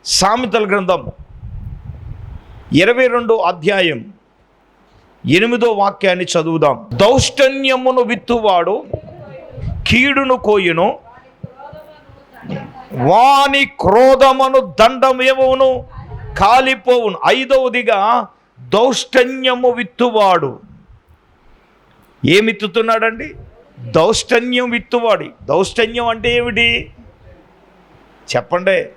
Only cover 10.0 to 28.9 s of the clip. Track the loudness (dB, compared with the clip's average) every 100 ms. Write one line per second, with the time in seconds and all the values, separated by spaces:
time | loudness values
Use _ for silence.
10 | 2 0 0 0 2 0 0 0 0 -2
11 | -16 -20 -20 _ -20 -18 -20 -20 -20 -20
12 | -20 -20 _ -20 -12 -12 -12 -20 -12 -4
13 | 2 4 6 4 2 0 -2 -2 2 4
14 | 6 6 4 4 2 0 0 2 2 4
15 | 0 2 0 2 0 2 0 0 -8 -20
16 | -16 -16 -12 0 4 4 2 -2 0 0
17 | 0 -2 0 0 2 2 2 -2 0 0
18 | 2 0 -4 _ _ _ -2 2 2 0
19 | 0 0 0 -2 -2 0 0 0 -8 -2
20 | 0 2 2 2 0 -8 -20 -20 _ -20
21 | _ _ _ _ _ _ _ _ _ _
22 | _ _ 2 2 2 -4 -4 -2 0 0
23 | -2 -4 -14 -16 -20 -20 _ -18 -2 0
24 | 2 0 0 -2 0 -4 -2 -6 -4 -2
25 | 0 -2 -4 -14 -2 -2 0 -2 -2 -2
26 | -4 -2 -2 -2 -2 0 0 -2 -6 -20
27 | -20 _ -20 -20 _ _ _ _ _ _
28 | _ _ -6 -6 -2 -4 0 -2 -4